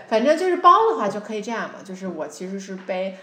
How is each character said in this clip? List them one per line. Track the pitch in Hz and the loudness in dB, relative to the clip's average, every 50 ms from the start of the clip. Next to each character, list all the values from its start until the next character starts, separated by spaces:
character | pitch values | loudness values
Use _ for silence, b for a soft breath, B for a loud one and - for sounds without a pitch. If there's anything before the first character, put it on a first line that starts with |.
| - - | -6 0
反 | 226 220 240 | 0 2 4
正 | 294 320 320 | 4 4 4
就 | 370 370 | 4 0
是 | 349 - | 0 6
包 | - 349 370 440 453 453 | 8 8 8 8 6 2
的 | - | 2
话 | 269 214 202 | 0 -2 -4
就 | 196 208 | -4 -6
可 | 202 - 220 | -8 -8 -8
以 | 208 | -8
这 | 202 240 | -6 -6
样 | 233 208 175 165 | -6 -6 -6 -8
嘛， | - - - | -10 -14 -14
就 | 196 185 | -14 -14
是 | 185 190 | -10 -8
我 | 185 165 156 - 151 | -8 -6 -6 -8 -10
其 | - - 185 185 | -8 -12 -10 -10
实 | 196 196 | -10 -10
是 | - 196 190 185 - | -10 -10 -12 -12 -8
背， | - 190 185 190 190 190 B | -6 -4 -4 -4 -6 -8 B